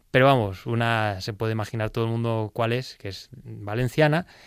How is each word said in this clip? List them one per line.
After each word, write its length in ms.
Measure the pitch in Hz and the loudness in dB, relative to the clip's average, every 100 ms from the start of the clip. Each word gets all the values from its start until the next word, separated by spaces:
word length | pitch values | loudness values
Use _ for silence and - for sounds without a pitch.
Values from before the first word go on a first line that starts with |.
| _ | _
pero 160 | 131 135 | 4 6
vamos, 400 | 135 101 95 123 | 6 2 -4 -4
una 540 | 117 117 113 107 95 | 0 2 2 0 -2
se 120 | 104 | -8
puede 200 | 101 110 | -4 -2
imaginar 380 | 110 104 113 107 | -2 -4 -4 -4
todo 160 | 117 113 | -2 -2
el 40 | |
mundo 400 | 117 117 113 107 | -2 -2 -2 -4
cuál 200 | - 113 | -2 -2
es, 240 | 123 127 - | -2 -6 -12
que 120 | 101 | -14
es 180 | 95 - - | -14 -16 -20
valenciana, 840 | 120 110 101 110 127 - 151 156 - - | -16 -14 -8 -2 -2 4 4 4 -4 -16